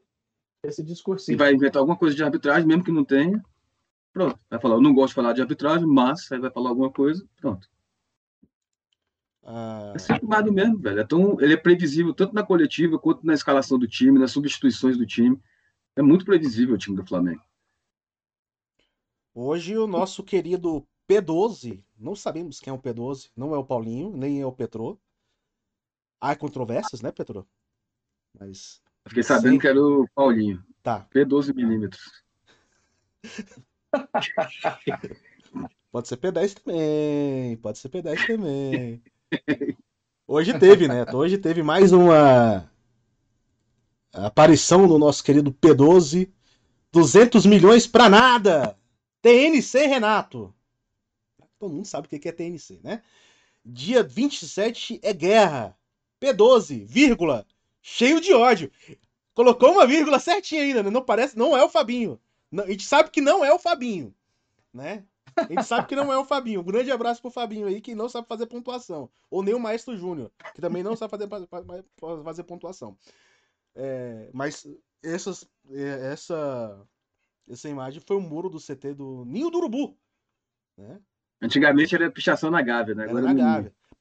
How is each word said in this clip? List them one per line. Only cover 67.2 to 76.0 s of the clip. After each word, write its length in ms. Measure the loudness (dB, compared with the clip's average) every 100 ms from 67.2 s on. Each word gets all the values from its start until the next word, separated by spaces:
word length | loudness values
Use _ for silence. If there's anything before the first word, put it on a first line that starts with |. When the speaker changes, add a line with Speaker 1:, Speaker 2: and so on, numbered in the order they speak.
Speaker 3:
pro 80 | -12
Fabinho 360 | -12 -10 -8 -8
aí, 140 | -10
que 140 | -12
não 160 | -12 -10
sabe 180 | -12 -14
fazer 160 | -12 -12
pontuação. 600 | -12 -14 -14 -14 -14 -16 _ _
Ou 120 | -6
nem 120 | -4
o 40 | -4
Maestro 380 | -6 -8 -10 -12
Júnior, 340 | -10 -12 -14 _ -20
que 60 | -10
também 220 | -8 -8
não 120 | -8
sabe 160 | -10 -10
fazer 160 | -12 -12
pa-, 200 | -14 -16
pa-, 160 | -18
pa-, 600 | -18 -20 -20 _ -16 -14
fazer 200 | -14 -16
pontuação. 540 | -18 -18 -18 -18 -20 -20 _ _ _ _ _ _ _
É, 540 | -14 -12 -12 -14 -16 -18
mas 340 | -12 -10 -12 -20 -20 _ _
essas, 460 | -12 -10 -10 -14 _ _ _
é, 420 | -12 -10 -10